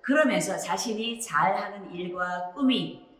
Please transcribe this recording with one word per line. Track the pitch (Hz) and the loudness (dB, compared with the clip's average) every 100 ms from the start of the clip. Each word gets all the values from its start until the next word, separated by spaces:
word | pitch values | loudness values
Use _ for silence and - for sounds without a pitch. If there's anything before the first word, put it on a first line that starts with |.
그러면서 | - 302 277 208 196 196 | 4 4 6 4 0 -4
자신이 | - 196 233 214 226 233 | -2 -2 -2 -2 -4 -6
잘하는 | - 151 180 196 202 202 175 | -2 2 2 2 -4 -10 -10
일과 | 175 180 180 180 180 180 | -6 -6 -2 -2 -2 -6
꿈이 | 285 262 220 160 - - | 2 2 2 -2 -10 -20